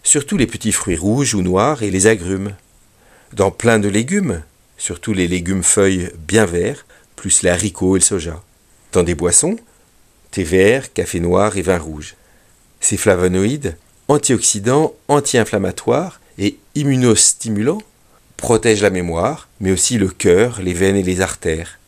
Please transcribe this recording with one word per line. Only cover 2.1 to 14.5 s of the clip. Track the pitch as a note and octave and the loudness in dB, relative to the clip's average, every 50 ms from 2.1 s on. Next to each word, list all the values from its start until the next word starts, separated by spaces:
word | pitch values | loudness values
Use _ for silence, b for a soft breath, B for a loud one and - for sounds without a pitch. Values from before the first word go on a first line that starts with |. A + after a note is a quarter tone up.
| A2+ G2 E2+ F2+ F#2+ F#2+ G2 G2+ G2+ - _ _ _ _ _ _ b b b b b b b b - | 0 0 -2 -6 -6 -4 -6 -8 -12 -14 _ _ _ _ _ _ b b b b b b b b -2
Dans | - F#2+ G2 | 0 0 0
plein | - - - A#2 A2+ | 0 0 0 2 2
de | G#2+ G2+ | 2 2
légumes, | G2+ F#2+ G#2+ A#2+ C#3 G3 G#3 F#3+ C#3+ F#2 E2 D#2+ _ _ _ _ _ _ - | 0 0 -2 -2 0 -2 -2 -2 -2 -4 -6 -8 _ _ _ _ _ _ -12
surtout | - - F2+ - - A2+ G#2 | -10 -10 -10 -8 -6 -4 -2
les | F#2+ F2+ | -2 0
légumes | E2+ F2+ F2 E2+ F2+ F#2+ F#2+ | 0 -2 -4 -2 -2 -2 -2
feuilles | F2 - - G#2 G2 F#2+ F#2+ F2+ E2+ - - | 0 0 2 2 2 2 2 0 -4 -8 -10
bien | D#2+ D#2 D2+ F#2+ A2 G#2+ | -14 -8 0 2 2 2
verts, | F2 E2+ F2 F2+ A2+ C#3+ - - b b b b b _ | 2 0 -2 -2 -2 -4 -8 -16 b b b b b _
plus | - - G2 - - - | -12 -4 -2 -2 2 2
les | F2+ | 2
haricots | F2+ F2 G#2 G2+ - - F#2+ F#2 F#2+ | 0 2 -2 -6 -4 -2 0 2 2
et | F#2+ | 2
le | - | 2
soja. | - G#2+ F#2 D#2+ E2+ D#2 D#2+ _ _ _ _ _ _ _ _ _ _ | 0 -2 -4 -6 -8 -12 -12 _ _ _ _ _ _ _ _ _ _
Dans | - - - | 0 0 2
des | E3+ F3+ | 2 0
boissons, | C#3+ D#3+ D3 - - - E3+ A3 A3+ _ b b b b b b _ _ _ _ _ _ _ | 0 0 0 2 2 0 0 -4 -6 _ b b b b b b _ _ _ _ _ _ _
thé | - G2 F2+ | -6 -6 -2
vert, | D#2 F2+ F#2+ F#2+ G#2 B2 C3+ C3 - _ | 2 4 4 6 6 4 2 -2 -6 _
café | - F#2+ - - F2+ | -6 -6 -4 -4 -4
noir | E2+ E2+ F2+ F#2+ G2+ G#2+ G2 | 0 0 2 2 2 0 0
et | G2 | -2
vin | E2+ F2+ F#2 | -2 -2 -2
rouge. | F2 D#2 D#2+ D#2 D2+ D2+ - - b b b b b b b b b b _ _ _ | -2 -4 -10 -12 -12 -14 -18 -20 b b b b b b b b b b _ _ _
Ces | - - G#2 | -4 -2 -2
flavonoïdes, | - - A2 F#2+ F2 F2+ F#2 F#2 F#2 G2 A2 C#3 D3+ - G2 E2 - _ _ _ _ _ | 0 2 2 2 4 2 2 2 2 0 0 -2 -4 -6 -8 -8 -10 _ _ _ _ _
antioxydants, | - D3 D3 - C3+ B2+ G#2 - - | 0 0 0 2 0 0 0 0 -2